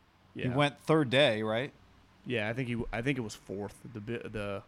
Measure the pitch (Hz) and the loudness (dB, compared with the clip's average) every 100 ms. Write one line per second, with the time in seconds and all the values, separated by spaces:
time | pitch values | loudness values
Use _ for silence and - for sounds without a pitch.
0 | _ _ _ - 131 123 143 - - 160 | _ _ _ -4 -2 2 2 0 2 4
1 | 135 127 143 110 110 110 143 - - - | 6 6 6 4 0 0 -2 -8 -20 -20
2 | _ _ - 120 104 117 120 117 117 110 | _ _ -4 -2 -2 -2 -2 -2 -2 -2
3 | 123 131 107 - - 98 101 - 127 117 | -2 -2 -4 -8 -10 -6 -8 -10 -14 -10
4 | 104 117 104 110 101 98 | -6 -6 -6 -6 -6 -6